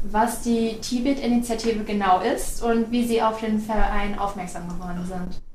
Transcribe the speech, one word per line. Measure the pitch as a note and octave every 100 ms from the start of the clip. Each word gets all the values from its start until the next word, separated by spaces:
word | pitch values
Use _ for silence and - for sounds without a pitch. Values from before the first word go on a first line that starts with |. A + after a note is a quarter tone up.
| G3+
was | G#3+ A#3 -
die | A#3+ A#3 A3+ G#3+
Tibet-Initiative | - B3 B3+ C4+ A#3+ A#3+ A#3+ A3+ A3+ G#3+
genau | G#3 G#3 G3 F#3
ist | A#3+ D#4 - -
und | A#3 A#3 A3+
wie | A#3+ A#3+
Sie | A3+
auf | A3 A3
den | A3 G#3+
Verein | G#3+ G#3+ G3+ G3+ G3+ G3+
aufmerksam | G3+ G3 F3+ F3+ F3
geworden | F3 F3+ F3+ F3+
sind. | F#3 F3+ - -